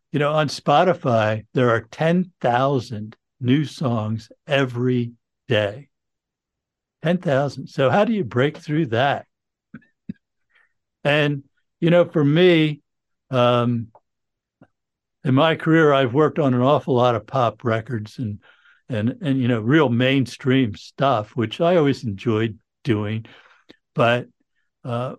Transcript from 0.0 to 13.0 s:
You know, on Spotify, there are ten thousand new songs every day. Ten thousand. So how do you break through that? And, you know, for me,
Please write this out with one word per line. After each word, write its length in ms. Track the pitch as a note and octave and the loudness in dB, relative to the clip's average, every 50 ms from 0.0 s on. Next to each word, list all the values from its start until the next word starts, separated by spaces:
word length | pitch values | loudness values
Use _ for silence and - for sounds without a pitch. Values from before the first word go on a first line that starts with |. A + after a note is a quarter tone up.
| _ _ | _ _
You 80 | - C#3+ | -4 -2
know, 120 | D3 D3 | -2 0
on 140 | D#3 D#3 D3+ | 0 0 -2
Spotify, 1000 | C3+ - - - D#3 D3 D#3 F#3 F#3 - - - C3 A#2 A2+ G#2+ G#2+ A2 G#2+ - _ | -2 -4 -4 0 2 4 4 4 2 0 0 0 0 2 2 2 0 -2 -4 -8 _
there 180 | - C#3 B2 A#2+ | -2 0 2 2
are 100 | A2+ A2+ | 2 0
ten 500 | - - - - D#3 E3 F3 F#3 F3+ - _ _ | -2 -8 -6 -4 -2 0 0 0 -2 -4 _ _
thousand 760 | - B2 A#2+ B2+ C3+ C#3 C#3+ B2 - - A2+ G#2 G#2+ G#2+ - _ _ _ _ - | -2 0 0 0 0 0 -2 -2 -4 -6 -10 -12 -12 -14 -16 _ _ _ _ -4
new 240 | B2+ A#2+ C3 D#3 D3 | 0 0 2 2 0
songs 640 | B2 - - D#3+ A#2+ A#2+ A2 G#2+ G#2+ A2+ A2 - - - _ _ | -4 -6 -6 -4 -2 -2 -2 -4 -4 -6 -8 -10 -14 -20 _ _
every 680 | - C#3+ C#3 C3+ B2 A#2+ A#2+ B2 B2+ B2+ A#2+ A#2+ A#2 A#2+ _ _ _ _ _ _ - | -2 0 0 0 -2 -2 -2 -2 -2 0 -2 -4 -6 -8 _ _ _ _ _ _ -2
day. 400 | A2+ G#2 G#2 G2+ G#2+ C#3 D3 _ _ _ _ _ _ _ _ _ _ _ _ _ _ _ _ _ _ _ _ _ _ _ | 0 0 0 -2 -6 -10 -18 _ _ _ _ _ _ _ _ _ _ _ _ _ _ _ _ _ _ _ _ _ _ _
Ten 160 | - D#3+ F3+ F3+ | -2 -2 -2 -2
thousand. 480 | - D#3+ C3 C3+ C#3+ C3+ - C3 - | 0 0 0 0 0 -2 -6 -10 -14
So 240 | - - C#3+ C3+ B2 | -8 -2 0 0 2
how 140 | - G3+ G#3+ | 2 2 2
do 80 | A3 | 0
you 100 | A3+ G3+ | 0 -2
break 340 | D3+ G#2 - B2 C3+ D3+ D3+ - | -4 -2 0 0 0 0 -2 -6
through 280 | - D3+ D3+ D#3 E3 | -8 -4 -4 -2 -2
that? 400 | A2 A2+ A#2 C#3 C#3+ A#2 G2+ - _ _ _ _ _ _ _ _ _ - - _ _ _ _ _ - - _ _ _ _ _ _ _ _ _ _ _ _ _ _ _ _ _ | -2 0 0 0 0 -2 -4 -6 _ _ _ _ _ _ _ _ _ -20 -20 _ _ _ _ _ -18 -18 _ _ _ _ _ _ _ _ _ _ _ _ _ _ _ _ _
And, 400 | - D3 C#3+ D#3 D3 D3 D3 C#3 - _ _ _ _ _ _ _ | -2 0 0 2 0 0 -2 -6 -8 _ _ _ _ _ _ _
you 100 | E3+ D#3+ | 2 4
know, 140 | E3+ F3 E3+ | 4 4 4
for 200 | F3 - E3 C#3+ | 2 2 2 2
me, 580 | C#3+ D3+ E3+ F3+ F3+ E3+ D#3+ D#3 D#3 D3 - _ _ _ _ | 4 4 4 6 6 6 4 2 0 -2 -6 _ _ _ _